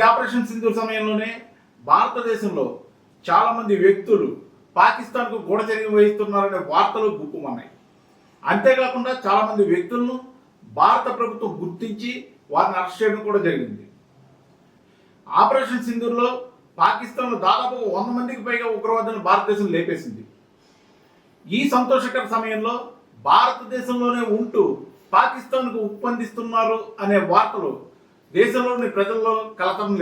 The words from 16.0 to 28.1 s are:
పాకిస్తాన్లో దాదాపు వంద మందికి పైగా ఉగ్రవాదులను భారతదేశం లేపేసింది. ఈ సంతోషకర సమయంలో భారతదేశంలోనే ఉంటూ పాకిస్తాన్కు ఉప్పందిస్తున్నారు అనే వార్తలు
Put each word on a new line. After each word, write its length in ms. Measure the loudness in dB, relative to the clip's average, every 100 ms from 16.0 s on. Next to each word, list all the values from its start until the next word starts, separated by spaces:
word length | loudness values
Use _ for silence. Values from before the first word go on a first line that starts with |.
| -2 0 0 -2 -10 _ _ 0
పాకిస్తాన్లో 560 | 0 0 -6 -6 -4 -2
దాదాపు 320 | 2 2 0 -4 -4
వంద 160 | -4 -2 -4
మందికి 260 | -4 -6 -6
పైగా 200 | -4 -2 -4
ఉగ్రవాదులను 460 | 0 0 -2 -2 2
భారతదేశం 400 | 2 2 0 0 -2
లేపేసింది. 460 | -2 -4 -8 -14 -16 _ _ _ _ _ _ _ _ _ _ _ -6 -2
ఈ 20 | 2
సంతోషకర 500 | 2 4 2 2 -4 -2
సమయంలో 400 | -4 -2 -4 -4 -4 -8 -18 _ _ 2
భారతదేశంలోనే 960 | 4 4 0 -6 -8 -4 -2 0 0 0 0
ఉంటూ 260 | 0 2 0 0 -8 -20 0
పాకిస్తాన్కు 640 | 2 2 0 -4 -4 -2 -4 -6
ఉప్పందిస్తున్నారు 880 | -6 -6 -4 -6 -8 -4 0 2 0 -4 -6
అనే 160 | 2 2 4
వార్తలు 420 | 2 2 -2 -6 -8 -14 _ _